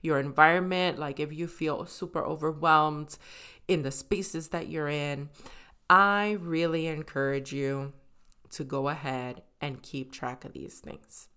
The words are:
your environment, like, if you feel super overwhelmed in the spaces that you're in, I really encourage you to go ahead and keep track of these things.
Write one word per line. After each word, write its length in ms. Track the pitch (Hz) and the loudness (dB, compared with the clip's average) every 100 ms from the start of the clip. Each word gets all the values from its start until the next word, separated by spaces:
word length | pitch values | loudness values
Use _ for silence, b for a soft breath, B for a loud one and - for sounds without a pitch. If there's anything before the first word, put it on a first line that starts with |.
your 180 | 165 143 | 2 2
environment, 800 | 139 135 156 175 185 185 180 - | 2 8 8 8 2 2 0 0
like, 200 | 151 139 | -6 -4
if 140 | 151 | -6
you 140 | 156 170 | -4 -8
feel 380 | - 156 147 165 | -4 -2 -2 -6
super 380 | - 180 165 | -10 -6 -4
overwhelmed 920 | - 156 156 151 160 156 156 151 151 - B B B B - | -4 -2 -2 0 4 6 4 0 -6 -10 B B B B 0
in 140 | 175 | 0
the 100 | 135 | 0
spaces 580 | - - 190 185 165 156 | -4 -2 -2 -2 -4 -4
that 200 | 170 160 | -4 -4
you're 180 | 160 147 | -4 -2
in, 420 | 147 143 139 143 B B B B B _ | -2 -2 -4 -8 B B B B B _
I 480 | 185 202 202 208 208 | 8 8 4 2 -2
really 480 | 170 165 165 165 160 | 0 0 2 2 0
encourage 640 | 156 156 135 139 139 135 | -4 -6 0 0 0 -4
you 420 | 139 139 139 139 139 - - - - - | -4 -2 -2 -6 -12 -20 -20 -20 -20 -14
to 120 | - | -8
go 240 | 135 135 139 | -4 -2 -2
ahead 520 | 147 139 131 123 123 - _ | -2 -4 -4 -6 -10 -16 _
and 220 | 143 131 | -8 -8
keep 300 | - 139 131 | -8 -8 -8
track 340 | - 127 127 - | -8 -8 -8 -12
of 80 | |
these 260 | - 67 - | -12 -14 -14
things. 480 | - - - - - | -16 -16 -16 -18 -18